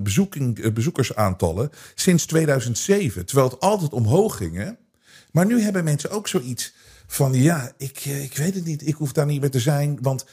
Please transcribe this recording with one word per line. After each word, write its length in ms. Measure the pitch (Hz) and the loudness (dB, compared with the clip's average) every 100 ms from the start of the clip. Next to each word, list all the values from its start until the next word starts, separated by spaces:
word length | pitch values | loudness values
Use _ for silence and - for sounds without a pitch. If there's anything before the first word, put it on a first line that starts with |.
bezoeking, 580 | 101 104 196 151 127 107 | 2 2 0 0 -2 0
eh, 140 | 110 | 0
bezoekersaantallen 1000 | 110 131 - 107 - 104 90 90 85 143 - - | 0 0 -2 -2 0 0 0 0 0 -4 -8 -14
sinds 320 | - - 170 - | -2 2 2 2
tweeduizend 520 | 160 156 139 120 113 | 0 2 0 -2 -2
zeven. 480 | - 202 170 90 87 | 0 2 0 -4 -2
Terwijl 220 | 139 131 | 2 2
het 120 | - | 2
altijd 320 | 185 208 151 | 0 2 0
omhoog 440 | 113 107 151 214 - | 0 2 4 2 -2
ging, 200 | 87 85 | -6 -6
hè? 140 | 107 233 _ _ _ - _ | -8 -10 _ _ _ -20 _
Maar 140 | 156 190 | 2 4
nu 140 | 240 | 4
hebben 240 | 208 190 | 2 0
mensen 260 | 160 147 - | 0 -2 -2
ook 180 | 208 208 | -6 -4
zoiets 460 | 180 123 123 - - - - - | -4 -2 -6 -10 -14 -20 -20 -8
van: 260 | - 135 | 0 2
ja, 400 | 131 143 170 123 - | 4 4 2 -4 -10
ik, 220 | 135 - | -14 -10
eh, 180 | 143 139 | -8 -6
ik 140 | 139 135 | -8 -4
weet 180 | 160 | -2
het 100 | 190 | -2
niet. 220 | 165 147 143 | -4 -4 -4
Ik 80 | |
hoef 180 | 151 147 | -2 -2
daar 140 | 139 147 | 0 0
niet 140 | 147 | 0
meer 100 | 139 | 0
te 100 | 131 | 0
zijn. 380 | 117 143 147 143 | 2 2 0 -2
Want 240 | 127 131 - | -2 -4 -6